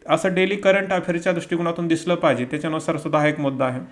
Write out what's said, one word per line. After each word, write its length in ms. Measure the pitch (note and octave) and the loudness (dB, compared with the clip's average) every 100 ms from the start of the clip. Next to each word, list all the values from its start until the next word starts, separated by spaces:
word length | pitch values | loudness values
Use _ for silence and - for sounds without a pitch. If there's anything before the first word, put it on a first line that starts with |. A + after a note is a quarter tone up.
| - | 0
असं 260 | D#3 F#3+ | 0 2
डेली 220 | F3+ F#3 G3+ | 2 0 2
करंट 360 | F#3+ G3 F#3+ | 2 2 2
अफेअरच्या 400 | F#3 E3+ E3+ F3+ | -2 -2 -2 -2
दृष्टिकोनातून 560 | E3+ - E3+ F3 F3 E3+ | -2 -2 -2 -2 -2 0
दिसलं 260 | D#3+ F3+ | 0 0
पाहिजे, 300 | E3+ E3 B2 | 2 2 2
त्याच्यानुसार 520 | B2 D3+ D#3+ D#3 D#3 D#3 | 0 -4 -4 -2 -2 -4
सुद्धा 220 | D3+ D3+ | 0 2
हा 100 | D3+ | 2
एक 120 | D3+ | 0
मुद्दा 240 | C#3 C3 | -2 0
आहे. 160 | B2+ B2+ - | -2 -2 -10